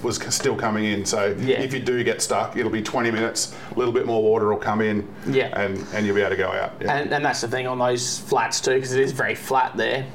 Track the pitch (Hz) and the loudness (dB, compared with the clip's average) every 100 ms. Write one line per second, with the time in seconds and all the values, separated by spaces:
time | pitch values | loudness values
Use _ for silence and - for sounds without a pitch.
0 | 120 113 - - 139 107 113 107 107 101 | -4 -4 -4 -2 0 0 0 0 0 0
1 | 95 110 101 101 127 123 131 131 110 120 | 0 0 0 0 0 0 0 -2 0 0
2 | 113 110 - 104 113 117 110 110 107 127 | 0 0 0 0 0 -2 -2 -2 -2 0
3 | 117 110 117 - - - - - 120 120 | 0 0 -2 -2 -6 -8 -6 0 2 2
4 | 123 113 107 110 104 104 110 107 107 104 | 2 2 4 4 4 2 0 0 2 0
5 | 98 - - 131 120 - 101 98 - 107 | -4 -8 0 0 0 0 -2 -2 -4 -2
6 | 104 101 95 95 92 95 92 - 104 143 | 2 4 2 2 0 0 -4 -4 -2 -2
7 | 147 143 147 120 117 131 127 127 123 123 | 0 0 0 0 -2 -2 -2 0 2 2
8 | - - - 127 113 - 135 131 131 127 | -2 -6 0 0 2 0 2 2 2 2
9 | 135 131 110 117 - 131 131 110 113 131 | 2 2 -2 -2 0 2 2 0 0 0
10 | 135 | -4